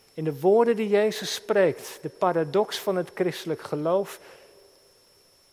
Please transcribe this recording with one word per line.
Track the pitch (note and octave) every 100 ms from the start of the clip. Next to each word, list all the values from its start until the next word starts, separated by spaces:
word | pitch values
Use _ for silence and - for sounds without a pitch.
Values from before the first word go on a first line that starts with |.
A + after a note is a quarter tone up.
| _
in | -
de | D#3+ C#3
woorden | E3+ G#3+ A#3 A3
die | G#3+
Jezus | G3+ G#3+ G#3 F3
spreekt, | - - A3 F#3 C3+ - -
de | D3+
paradox | - F#3 E3+ D#3 F3+ G#3+ -
van | - F#3
het | E3
christelijk | - F3+ D#3+ - D#3
geloof, | - D3+ D#3 F#3 G3+ - - - - _ - _ _ _ _ _ _ _ _